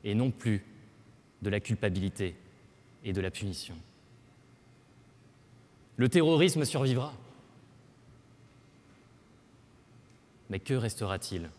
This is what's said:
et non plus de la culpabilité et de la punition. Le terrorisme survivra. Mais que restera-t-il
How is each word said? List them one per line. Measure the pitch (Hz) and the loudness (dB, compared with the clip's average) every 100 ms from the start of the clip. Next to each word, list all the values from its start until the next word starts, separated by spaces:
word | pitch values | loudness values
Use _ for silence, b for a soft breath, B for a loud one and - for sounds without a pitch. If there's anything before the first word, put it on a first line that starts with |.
et | 104 | 0
non | 104 127 | 2 2
plus | 110 117 101 - - - - - - - - | 0 0 -2 -4 -20 -20 -20 -20 -20 -20 -8
de | 101 | -2
la | 104 | -2
culpabilité | - 110 104 92 95 - 92 80 - - - - - - | 0 0 0 0 -2 -2 -6 -6 -20 -20 -20 -20 -20 -12
et | - | -6
de | 95 | -2
la | 92 | -4
punition. | - 101 87 - 82 - - - - - - - - - - - - - - - - - - - - - - | -4 -8 -8 -12 -14 -18 -20 -20 -20 -20 -20 -20 -20 -20 -20 -20 -20 -20 -20 -20 -20 -20 -20 -20 -20 -16 0
Le | 123 | 4
terrorisme | 175 160 160 180 156 | 6 6 6 4 4
survivra. | 139 139 135 127 143 127 - - - - - - - - - - - - - - - - - - - - - - - - - - - - - - - - - | 0 0 2 0 -2 -10 -20 -20 -20 -20 -20 -20 -20 -20 -20 -20 -20 -20 -20 -20 -20 -20 -20 -20 -20 -20 -20 -20 -20 -20 -20 -20 -20 -20 -20 -20 -20 -20 -8
Mais | 95 | -8
que | - | -2
restera-t-il | 131 113 - 101 92 - 92 82 | -2 0 -2 -4 -2 -4 -6 -8